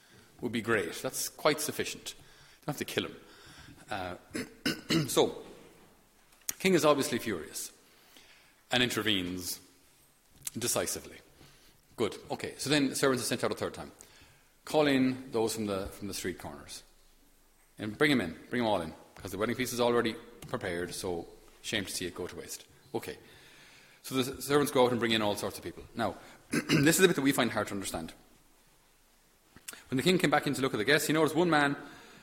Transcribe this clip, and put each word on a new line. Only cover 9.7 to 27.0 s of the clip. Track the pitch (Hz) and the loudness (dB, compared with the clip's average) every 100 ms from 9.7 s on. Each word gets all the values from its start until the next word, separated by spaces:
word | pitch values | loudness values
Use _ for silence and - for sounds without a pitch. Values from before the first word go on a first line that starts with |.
| _ _ _ _ _ _ - - 113 | _ _ _ _ _ _ -14 -10 -4
decisively. | 117 110 87 - - - - - - - - _ _ - | -2 0 0 -4 -10 -18 -20 -20 -20 -20 -20 _ _ -2
Good. | 101 - - | -2 -2 -10
Okay, | 135 110 - | -8 -8 -6
so | 131 | 2
then | 151 131 | 2 2
servants | - 139 123 | 2 2 2
are | 110 | 0
sent | 123 | -2
out | 107 | -2
a | |
third | - 95 | -2 -4
time. | - 73 - - - - - _ _ - | -6 -14 -18 -20 -20 -20 -20 _ _ 0
"Call | 156 | 4
in | 147 135 131 127 - | 4 4 2 -2 -4
those | 113 113 | 0 0
from | 113 | 0
the, | 104 95 101 | -2 -4 -6
from | - 101 | -10 -10
the | |
street | - 95 82 | -6 -6 -8
corners. | 82 71 - - - _ _ _ _ _ _ _ _ - | -10 -12 -14 -18 -18 _ _ _ _ _ _ _ _ -10
And | 104 104 | -8 2
bring | 151 | 4
'em | 127 | 4
in, | 82 - - | 0 -8 -6
bring | 123 | -2
'em | 113 | 2
all | 95 | 0
in, | 80 - - | -2 -10 -20
'cause | - 95 | -14 -10
the | 92 | -2
wedding | 113 | -2
feast | 117 120 | -2 -4
is | 120 | 2
already | 120 120 113 110 - - - | 4 4 2 -4 -12 -18 -8
prepared, | 131 92 87 87 | -6 -4 -4 -4
so | - 92 85 - - - - | -6 -4 -6 -8 -16 -20 -14
shame | - 110 | -4 -4
to | 92 | -4
see | - | -6
it | 87 | -6
go | - 87 | -6 -10
to | |
waste." | 78 71 - - - - | -10 -12 -14 -16 -20 -10
Okay. | 117 - - - - - - - - - - | -8 -8 -12 -18 -20 -20 -20 -20 -20 -20 -18
So | - | -4
the | 131 127 | -2 -2
s-, | 127 | -4
servants | 131 147 139 | 0 2 4
go | 135 | 6
out | 123 | 4
and | 117 | 4
bring | 117 | 2
in | 113 | 2
all | 104 | 2
sorts | 98 101 - | 0 -4 -6
of | |
people. | 87 - - | -12 -12 -12
Now, | 120 104 - - | -4 -4 -4 -14
<clears throat> | - - | -20 -4
this | 151 - 160 147 | -4 2 4 4
is | 175 | 6